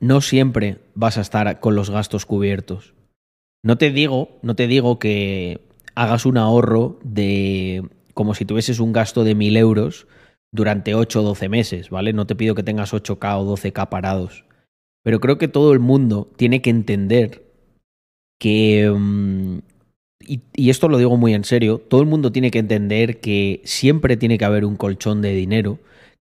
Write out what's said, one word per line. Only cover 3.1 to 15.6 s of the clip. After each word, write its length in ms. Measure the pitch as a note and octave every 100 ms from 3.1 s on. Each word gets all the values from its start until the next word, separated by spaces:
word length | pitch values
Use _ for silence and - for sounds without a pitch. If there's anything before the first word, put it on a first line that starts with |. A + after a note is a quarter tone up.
| _ _ _ _ _
No 140 | A2+ A#2
te 140 | D3+
digo, 460 | C#3 D3+ C3 D#3 -
no 140 | A#2+ A2
te 120 | A#2+
digo 320 | C3+ B2 A#2
que 640 | G#2+ G#2 G2 F#2+ F2 F2 _ _ - -
hagas 300 | A2+ A#2 C3
un 120 | B2
ahorro 640 | A2 A#2+ A2+ A2+ B2+ -
de, 840 | B2+ G#2 G2+ G2 G2 F#2+ F#2 F#2 F#2+ _ _
como 220 | - G#2 G2+
si 100 | G2+
tuvieses 340 | A2 A2+ A#2
un 120 | A2+
gasto 320 | A2+ G#2+ A#2+
de 120 | A2 G#2+
mil 200 | G#2 A2
euros 500 | A2+ G#2+ C3 - - _ _ _ _
durante 420 | A2 G#2 G#2 G#2 A2
ocho 260 | A#2 A2+
o 20 |
doce 260 | G#2 G2 F#2+
meses, 400 | A2+ G#2+ F2+ -
¿vale? 240 | F#2 G#2
No 140 | G#2+ G2+
te 80 | G#2+
pido 180 | A2
que 100 | G#2
tengas 300 | G#2 G#2+ G#2
ocho 260 | G#2+ - G2+
K 180 | G2+ G2+
o 80 | G2
doce 280 | G2+ G2+
K 160 | G2 G2
parados. 560 | F#2+ F#2+ F#2+ F#2 - _ _ _ _ _ _
Pero 160 | A2+ A2
creo 160 | B2 D3
que 100 | D#3+
todo 260 | C#3+